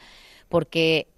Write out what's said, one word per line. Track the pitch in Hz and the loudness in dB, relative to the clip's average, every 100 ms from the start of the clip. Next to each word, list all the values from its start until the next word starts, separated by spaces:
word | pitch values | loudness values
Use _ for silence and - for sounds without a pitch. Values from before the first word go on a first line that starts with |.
| - - - - _ | -10 -20 -20 -20 _
porque | 170 156 165 160 160 - | -4 -2 0 0 0 -4